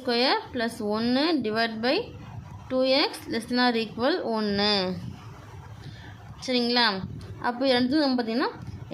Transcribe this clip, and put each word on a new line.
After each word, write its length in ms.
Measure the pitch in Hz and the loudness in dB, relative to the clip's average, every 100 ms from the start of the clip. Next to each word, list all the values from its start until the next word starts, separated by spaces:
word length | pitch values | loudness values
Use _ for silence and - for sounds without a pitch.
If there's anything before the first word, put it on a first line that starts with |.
ஸ்கொயர் 420 | 254 240 269 415 - | 0 2 4 2 -2
ப்ளஸ் 260 | 254 226 226 208 214 | -4 -2 -2 -2 0
ஒன்று 300 | 240 254 320 302 214 | 2 2 2 2 0
divide 320 | 220 226 220 240 | 0 0 0 0
by 100 | 359 480 - - - - - - | 0 -2 -12 -14 -14 -14 -16 -2
two 140 | 254 262 269 359 | 2 4 4 2
x 80 | - - | -2 -4
less 140 | 226 226 | -4 0
than 100 | 247 | 2
or 100 | 247 226 | 4 2
equal 340 | 214 220 254 359 - | -2 0 0 2 0
ஒன்று. 340 | 220 214 202 208 202 185 175 - - - - - - - - - - - - - - | 0 2 2 4 2 0 -2 -8 -12 -14 -16 -16 -16 -16 -16 -14 -16 -16 -16 -16 -10
சரிங்களா? 400 | - 247 240 247 226 190 190 - - - 240 | -2 0 2 4 4 2 -4 -10 -12 -4 -4
அப்போ 160 | 240 269 | 2 4
இது 80 | 247 | 4
ரெண்டுத்துக்கும் 300 | 247 311 277 | 4 4 4
நம்ம 120 | 254 | 2
பார்த்தீங்கன்னா 300 | 226 233 427 - - - - | 0 0 0 -4 -12 -12 -10